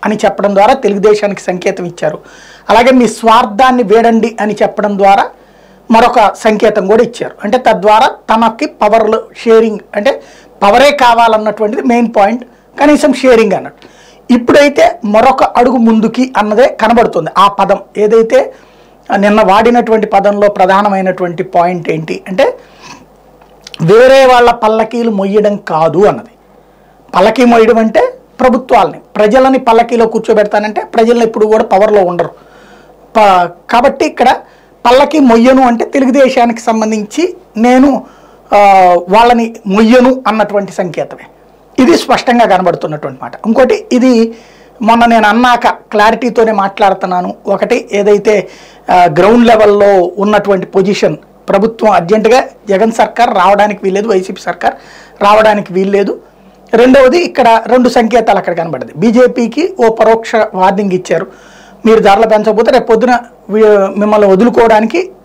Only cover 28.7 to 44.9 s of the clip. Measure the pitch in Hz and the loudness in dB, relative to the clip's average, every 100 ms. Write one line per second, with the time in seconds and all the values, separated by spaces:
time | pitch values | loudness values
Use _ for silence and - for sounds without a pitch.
28.7 | - 180 - _ - 214 247 262 262 254 | 0 0 -4 _ -2 0 2 2 0 0
29.7 | 226 233 240 226 226 220 208 208 208 214 | 0 0 0 -2 -2 -2 0 0 -2 -4
30.7 | 214 440 - 226 240 226 226 214 214 - | -8 -6 -2 0 2 0 -2 0 0 0
31.7 | 190 214 208 180 175 156 - _ - - | 0 2 2 0 -4 -8 -10 _ -20 -20
32.7 | - - _ _ - 208 185 175 - _ | -20 -20 _ _ 0 2 2 0 -6 _
33.7 | 233 254 269 311 - 254 294 - _ _ | 0 0 0 -6 0 0 0 -6 _ _
34.7 | _ 247 254 285 311 269 226 233 262 254 | _ 0 2 2 2 2 2 2 4 2
35.7 | 233 - 277 269 285 262 262 240 233 - | 0 -4 -2 0 2 2 2 -2 -2 -4
36.7 | 220 220 220 208 - 349 - _ - 233 | -4 -2 -4 -6 -4 -6 -6 _ -4 0
37.7 | 254 277 247 - - - _ _ 208 202 | 2 2 0 -8 -20 -20 _ _ 2 4
38.7 | 190 185 175 175 202 240 233 226 233 208 | 4 4 2 0 2 2 2 -2 -8 -6
39.7 | 190 220 247 247 262 214 220 208 202 202 | 0 2 4 2 0 -4 -4 -2 -4 -6
40.7 | - 185 151 143 - - _ _ _ _ | -8 -8 -6 -10 -12 -20 _ _ _ _
41.7 | - 254 330 - 233 - 240 220 185 185 | -2 2 2 0 -4 0 0 2 2 0
42.7 | 160 165 151 147 131 120 - 208 226 254 | -4 -6 -8 -10 -12 -16 -12 -4 0 0
43.7 | 226 - 247 262 233 226 226 - - - | 0 -2 0 2 2 0 -4 -20 -20 -20
44.7 | - 214 | -8 -2